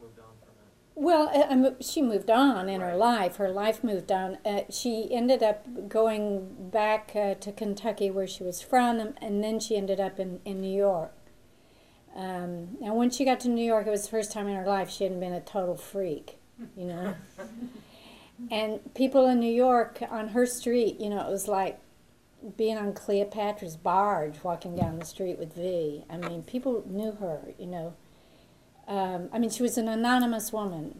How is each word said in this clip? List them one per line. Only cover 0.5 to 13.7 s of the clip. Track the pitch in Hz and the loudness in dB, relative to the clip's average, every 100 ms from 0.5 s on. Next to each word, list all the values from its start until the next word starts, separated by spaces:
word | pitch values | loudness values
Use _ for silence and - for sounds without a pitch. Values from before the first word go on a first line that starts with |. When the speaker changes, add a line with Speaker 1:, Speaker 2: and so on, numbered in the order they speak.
| _ - _ _ | _ -20 _ _
Speaker 2:
Well, | 320 294 320 302 | -2 4 4 6
I, | 285 285 | 4 6
I'm, | 254 262 262 | 6 4 2
she | - 330 | -4 0
moved | 247 202 196 | 2 2 4
on | 226 277 202 190 | 6 6 4 -2
in | 190 | -4
her | 180 | -2
Speaker 1:
Right. | 175 | 4
Speaker 2:
life. | 233 233 180 185 | 4 4 0 0
Her | 190 | -2
life | 190 214 220 | 0 0 0
moved | 226 190 165 | 0 -2 0
on. | 185 185 190 214 | 0 0 -4 -2
Uh, | 202 - | -2 -4
she | - 247 226 214 | -4 -2 -2 -2
ended | 240 247 247 | 2 4 6
up | 214 208 254 240 202 | 4 2 -4 -10 -2
going | 220 226 214 208 196 190 - 185 | 4 4 2 -2 -2 -6 -12 -4
back, | 214 214 214 - | 0 2 0 -2
uh, | 214 202 | -2 0
to | 196 208 | -2 -8
Kentucky, | 202 208 202 226 208 196 | -6 -4 -2 -4 0 0
where | 190 185 | 0 -4
she | - | -4
was | 180 175 | -6 -6
from, | - 254 240 233 | 2 4 4 2
and, | 214 - | -2 -8
and | 226 202 | -4 -2
then | 214 220 | 0 -2
she | - 214 | 0 -2
ended | 196 190 | 0 0
up | 190 190 | 0 -2
in, | 185 175 208 | -6 -6 -8
in | 190 | -6
New | 190 | -2
York. | 196 202 175 156 - - - _ _ _ _ _ _ - | 2 2 2 -4 -12 -20 -20 _ _ _ _ _ _ -18
Um, | - 185 180 180 175 175 247 | -12 -8 -6 -6 -8 -10 -10
and | 214 226 | -2 2
when | 247 | 2
she | 247 262 | 4 2
got | 254 | 2
to | 247 | 2
New | 233 | 0
York, | 233 | 2